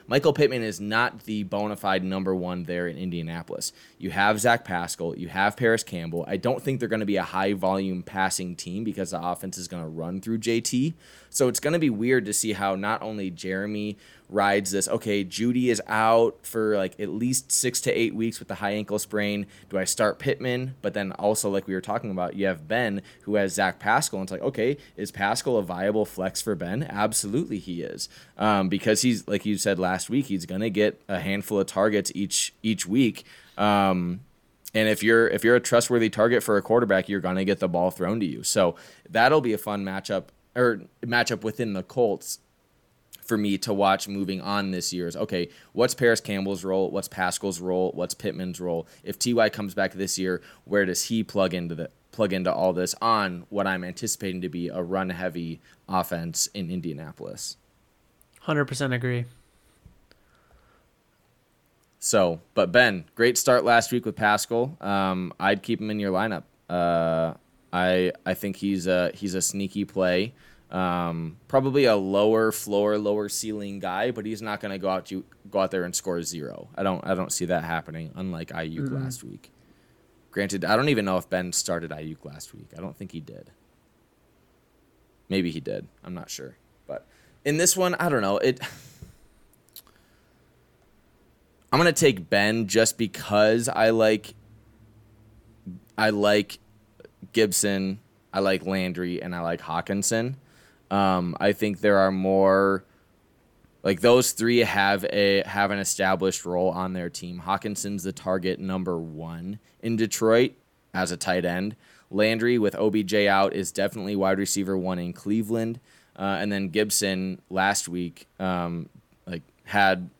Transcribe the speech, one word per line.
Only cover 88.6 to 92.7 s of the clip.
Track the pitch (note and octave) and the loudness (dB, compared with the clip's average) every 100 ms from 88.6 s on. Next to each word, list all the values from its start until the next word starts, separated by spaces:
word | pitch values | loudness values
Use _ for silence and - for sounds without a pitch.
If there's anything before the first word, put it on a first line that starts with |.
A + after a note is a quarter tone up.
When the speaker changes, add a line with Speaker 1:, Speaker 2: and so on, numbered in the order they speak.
Speaker 1:
<sighs> | - - - - - - _ _ _ _ _ - - _ _ _ _ _ _ _ _ _ _ _ _ _ _ _ _ _ _ | -6 -14 -20 -20 -20 -20 _ _ _ _ _ -20 -20 _ _ _ _ _ _ _ _ _ _ _ _ _ _ _ _ _ _
I'm | C#3 | 4
gonna | E3+ | 6
take | - C#3+ G2 E2 | 6 4 4 2
Ben | G2+ G#2 A2+ | 4 4 2
just | G2+ | 2